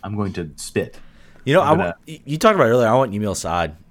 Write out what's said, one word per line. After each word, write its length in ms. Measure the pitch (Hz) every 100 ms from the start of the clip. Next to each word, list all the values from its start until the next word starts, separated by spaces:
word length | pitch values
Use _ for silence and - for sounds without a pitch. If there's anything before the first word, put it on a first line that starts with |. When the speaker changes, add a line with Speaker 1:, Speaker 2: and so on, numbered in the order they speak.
Speaker 1:
I'm 120 | 98 104
going 180 | 101
to 180 | 92 82 -
spit. 420 | - 107 104 - - - - - -
Speaker 2:
You 80 | 156
know, 60 |
Speaker 1:
I'm 60 | 147
Speaker 2:
I 40 | 160
Speaker 1:
gonna 60 | 185
Speaker 2:
wa-, 40 | - -
y-, 120 | 160 -
you 120 | 156
talked 160 | 220 196
about 120 | 117
it 40 |
earlier. 160 | 123 113
I 60 |
want 220 | 127 131 101
Emil 180 | 107
Saad. 420 | 92 82 87 80 76 -